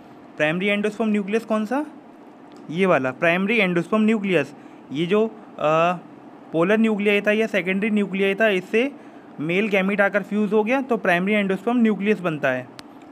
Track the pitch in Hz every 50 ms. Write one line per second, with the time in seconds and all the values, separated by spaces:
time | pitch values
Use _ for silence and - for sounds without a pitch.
0 | - - - - - - - - 151 151 160 180 190 208 202 202 208 214 208 -
1 | 226 220 208 208 196 190 208 226 220 - 220 214 214 208 247 277 302 294 - -
2 | - - - - - - - - - - - - - - 151 170 196 185 165 143
3 | 131 131 127 - 170 170 170 185 190 196 233 226 196 180 175 175 165 - 220 214
4 | 214 214 226 220 196 196 180 156 135 - - - - - - - - - 127 143
5 | 170 170 202 208 220 220 220 - - - - - - 151 156 160 165 175 180 170
6 | - - - - - - - - - - - 160 170 185 214 220 226 220 220 196
7 | 202 208 208 202 202 208 208 214 220 214 - 196 170 185 190 196 196 220 208 208
8 | 202 190 180 190 196 196 196 196 226 220 202 185 180 - - 220 254 285 285 -
9 | - - - - - - - - 143 160 175 190 214 214 190 196 185 190 202 196
10 | 202 196 196 208 190 - 202 208 214 196 202 220 214 214 254 277 262 262 240 220
11 | - 196 175 175 185 196 214 208 202 190 190 190 - 233 240 254 226 220 214 -
12 | 196 208 214 - 175 175 160 143 147 135 127 127 127 - - - - - - -
13 | - -